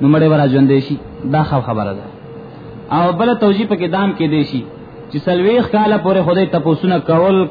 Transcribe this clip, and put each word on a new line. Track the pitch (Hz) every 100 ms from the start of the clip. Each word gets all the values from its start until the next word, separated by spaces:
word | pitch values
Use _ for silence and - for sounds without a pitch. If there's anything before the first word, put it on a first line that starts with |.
نو | 139
مړی | 156
به | 156 151
را | 143
ژوندی | 135 135 139
شي. | 131 143 - - 127
دا | 151
خو | 151 139
خبره | 120 110 101
ده. | 98 101 - - - - - - - - 151
او | 175
بله | 175 233
توجیه | 233 214 196 202
پکې | 196 175
دام | 190 196 -
کې |
دی | 160 151
شي | 135 131 113 - - - -
چې | 147
څلوېښت | 185 175 190 240 -
کاله | 214 208 208
پورې | 170 190 170
خدای | 180 190
تپوسونه | 170 151 160 185 175
کول، | - 165 185 190 175